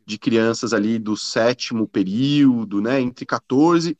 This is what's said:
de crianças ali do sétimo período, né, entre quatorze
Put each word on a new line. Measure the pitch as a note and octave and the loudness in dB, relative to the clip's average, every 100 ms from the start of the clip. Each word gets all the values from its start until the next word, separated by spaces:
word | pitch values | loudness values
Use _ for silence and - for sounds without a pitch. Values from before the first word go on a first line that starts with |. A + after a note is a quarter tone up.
| - | -12
de | G#2 | -8
crianças | - A2+ A2+ A#2 A#2 | 0 2 2 0 -2
ali | A2 G#2 A2+ | 0 0 -2
do | G#2+ G#2 | -2 -6
sétimo | - - A2+ B2 - A#2 G#2+ | -4 0 0 0 -4 -4 -2
período, | A2+ F#2 G#2 C#3 D3 C#3 A#2+ G#2+ G2+ | -2 -2 0 0 4 4 4 -2 -4
né, | G#2+ C3+ | -2 -2
entre | B2 B2 - | -2 -6 -6
quatorze | A#2 - C3 D#3+ E3+ E3 - | -6 -2 2 4 4 0 -4